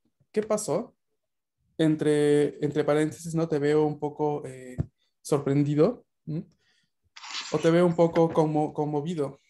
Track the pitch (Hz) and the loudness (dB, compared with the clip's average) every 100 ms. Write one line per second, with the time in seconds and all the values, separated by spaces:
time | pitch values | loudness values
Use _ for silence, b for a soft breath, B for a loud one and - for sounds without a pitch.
0 | _ _ _ 214 214 214 - 160 247 _ | _ _ _ -6 -2 -4 -2 -6 -6 _
1 | _ _ _ _ _ _ _ - 160 156 | _ _ _ _ _ _ _ -2 0 2
2 | 151 147 147 147 147 - 147 151 147 147 | 0 2 4 4 2 -2 -4 -2 0 2
3 | 156 - 170 160 165 151 147 151 151 147 | 0 -4 -6 -4 -2 0 2 2 2 -2
4 | 147 147 151 147 135 131 127 127 - _ | -8 -4 -4 -4 -8 -14 -10 -10 -10 _
5 | _ _ - 143 139 139 147 147 180 247 | _ _ -2 -2 2 2 2 4 2 0
6 | _ _ - 156 - _ _ _ _ _ | _ _ -12 -10 -12 _ _ _ _ _
7 | _ - - - - - 165 170 180 170 | _ -20 -14 -12 -6 0 4 4 4 4
8 | 170 170 165 165 156 151 151 151 151 147 | 2 4 2 2 2 0 -2 -4 -4 -4
9 | 151 170 139 139 | -4 -4 -6 -8